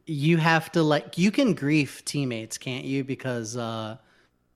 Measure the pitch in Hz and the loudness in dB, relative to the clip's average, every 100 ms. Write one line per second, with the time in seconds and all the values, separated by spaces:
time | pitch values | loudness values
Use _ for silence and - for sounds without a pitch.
0 | - 147 151 165 165 165 - 175 160 147 | -8 0 2 4 4 4 2 2 4 2
1 | - - 196 240 262 147 139 156 131 - | 0 0 2 4 2 2 2 2 2 -4
2 | - 147 131 113 113 - 135 127 135 135 | -6 -4 -4 -4 -8 -10 -8 -8 -4 -4
3 | 131 123 131 120 110 123 113 113 110 117 | -4 -6 -4 -4 -6 -6 -6 -6 -8 -10
4 | _ _ _ _ _ | _ _ _ _ _